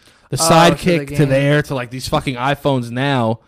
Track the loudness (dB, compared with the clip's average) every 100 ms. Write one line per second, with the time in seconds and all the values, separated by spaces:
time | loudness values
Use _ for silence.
0 | _ _ _ -2 2 6 4 2 0 -2
1 | -2 -2 2 2 2 0 0 -6 -8 -10
2 | -4 -4 -4 -4 -4 -2 0 -2 -2 -4
3 | -2 0 0 -2